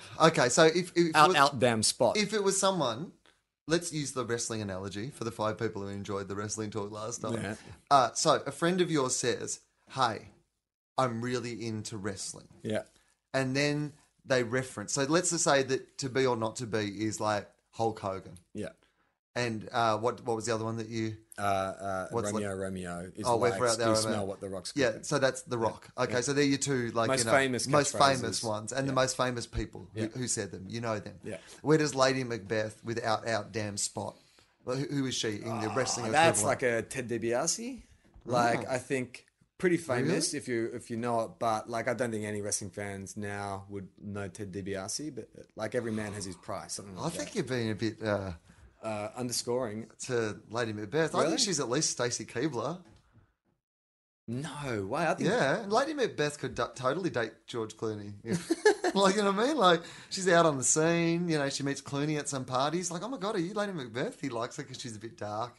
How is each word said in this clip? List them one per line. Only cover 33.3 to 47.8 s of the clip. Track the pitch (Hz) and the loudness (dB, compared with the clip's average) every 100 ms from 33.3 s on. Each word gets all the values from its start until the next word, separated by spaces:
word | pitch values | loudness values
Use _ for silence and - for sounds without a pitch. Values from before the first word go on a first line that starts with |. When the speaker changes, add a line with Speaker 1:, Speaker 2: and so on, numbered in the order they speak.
| 110 98 | -2 -2
Speaker 1:
Damn | 107 104 101 | -4 -4 -4
Spot? | - 110 101 - _ _ _ _ | -4 -4 -8 -10 _ _ _ _
Who, | 123 | -6
who | 135 147 143 131 | -4 -2 -2 -2
is | |
she | 120 117 104 | -2 -2 -4
in | 113 117 | -4 -4
the | 110 | -2
Speaker 2:
Oh, | |
Speaker 1:
wrestling | 117 123 120 113 | 0 0 -2 2
Speaker 2:
that's | 147 165 - | 6 6 6
Speaker 1:
equivalent? | 139 120 | 2 2
Speaker 2:
like | 123 113 | 2 0
a | - | -2
Ted | 135 117 | -6 -4
DiBiase. | 117 113 117 165 - 240 247 - _ _ - | -2 0 0 0 -2 -6 -12 -16 _ _ -16
Like, | - 120 120 120 107 | -2 2 2 0 -2
Speaker 1:
Oh. | |
Speaker 2:
I | 127 | -4
think | - 135 123 - _ _ _ - | -2 -4 -4 -12 _ _ _ -2
pretty | 185 170 | 0 0
famous | - 123 139 175 - | 0 0 2 0 0
Speaker 1:
Really? | 147 | -4
Speaker 2:
if | - | -2
you, | 117 113 | -2 -2
if | 120 - | -6 -8
you | 113 | -4
know | 120 117 | -2 -2
it, | 110 - | -2 -2
but, | 117 110 117 | 0 0 -2
like, | 117 117 | -4 -2
I | |
don't | 117 123 | 0 0
think | 110 107 | -2 -4
any | 104 | -4
wrestling | 101 - 101 | -4 -4 -6
fans | 104 101 98 95 110 | -8 -8 -8 -10 -8
now | 104 101 101 98 98 | -8 -6 -6 -8 -8
would | 101 92 - | -12 -12 -14
know | 101 101 98 | -10 -8 -8
Ted | - 98 | -8 -8
DiBiase, | 98 95 95 98 - 151 | -8 -6 -6 -6 -8 -8
but, | 123 - - - - | -10 -14 -18 -16 -8
like, | 110 | -4
every | 123 117 | -2 -2
man | 110 107 | -4 -4
has | 104 95 | -6 -8
his | 87 | -10
price, | - 95 80 | -10 -10 -8
something | - 101 95 | -10 -10 -6
like | 147 | -6
Speaker 1:
I | |
think | 175 294 | -6 -6
Speaker 2:
that. | 226 | -4
Speaker 1:
you're | |
being | 120 127 110 | -2 0 0
a | |
bit, | 104 | 0